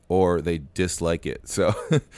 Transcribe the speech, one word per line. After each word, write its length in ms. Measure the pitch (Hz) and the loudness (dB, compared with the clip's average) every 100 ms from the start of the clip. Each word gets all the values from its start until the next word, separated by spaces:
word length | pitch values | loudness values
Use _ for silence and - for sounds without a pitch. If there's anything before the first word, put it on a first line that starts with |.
| - | -2
or 340 | 92 92 87 | 2 4 2
they 200 | 76 85 69 | 0 -4 -4
dislike 540 | - 90 - 82 85 - | -2 -2 0 -2 -2 -4
it. 200 | - - | -10 -6
So, 280 | - 90 104 - | 0 0 0 0
<laughs> 100 | 156 - | 0 -2